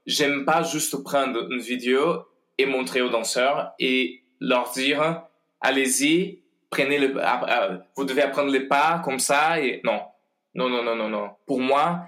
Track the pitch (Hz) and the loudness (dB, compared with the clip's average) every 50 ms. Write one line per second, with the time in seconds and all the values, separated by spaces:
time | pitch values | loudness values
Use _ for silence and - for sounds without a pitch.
0 | - - - - 147 139 143 139 135 165 156 170 165 165 - 156 - - - 135 | -8 -4 -2 0 0 0 0 0 0 2 2 2 2 0 -2 -4 -4 -4 -6 -6
1 | - - 143 139 135 127 110 113 110 - 131 123 113 113 127 123 117 123 127 131 | -6 -2 0 0 0 0 -2 -4 -4 -4 -6 -6 -6 -6 -6 -4 0 0 2 2
2 | 147 170 - 87 - _ _ _ _ _ _ - 135 135 135 127 127 127 - 127 | 2 2 0 -2 -6 _ _ _ _ _ _ 0 0 0 0 -2 -2 -2 0 0
3 | 123 123 117 113 110 - - 127 127 139 143 143 - - - - 127 131 127 131 | 0 0 0 -2 -2 -2 0 2 2 2 2 0 -2 -6 -6 -4 -2 0 2 2
4 | 131 127 - - _ _ _ - 117 123 127 123 120 - - 131 131 139 147 143 | 0 0 -4 -10 _ _ _ -6 -2 0 0 0 0 -2 -4 -2 0 0 2 2
5 | 151 160 165 165 - - _ _ _ _ _ - - 127 135 135 135 127 127 - | 0 0 -2 -4 -8 -16 _ _ _ _ _ -4 0 0 2 2 2 2 2 2
6 | 139 147 160 175 190 - - - _ _ _ _ _ - - - 139 135 143 143 | 2 4 4 2 2 0 -6 -12 _ _ _ _ _ -6 -2 -2 0 2 2 2
7 | 139 131 135 - - 90 123 123 - - 113 120 101 95 92 92 - _ - 135 | 2 2 0 0 0 0 0 0 0 0 0 0 0 0 -2 -6 -12 _ -8 -6
8 | 139 135 127 143 143 - - - 143 139 135 131 131 - 143 143 151 160 170 165 | -4 -2 0 0 0 0 2 0 0 2 2 0 0 2 2 4 4 4 2 0
9 | - 139 131 127 127 - 143 143 156 160 170 160 139 123 - - - 120 110 101 | -2 -4 -4 -2 0 0 2 2 2 2 2 2 0 -2 -2 -2 -2 -2 -2 -2
10 | - - - _ _ _ _ _ _ _ - 123 127 127 123 120 117 117 117 113 | -2 -8 -14 _ _ _ _ _ _ _ -6 -2 -2 0 0 0 0 0 -2 -2
11 | 107 107 107 104 104 101 - _ _ - 139 123 127 131 135 143 156 175 175 175 | -2 -2 -4 -4 -4 -6 -10 _ _ -4 -2 0 2 2 4 4 4 2 0 -2
12 | - | -6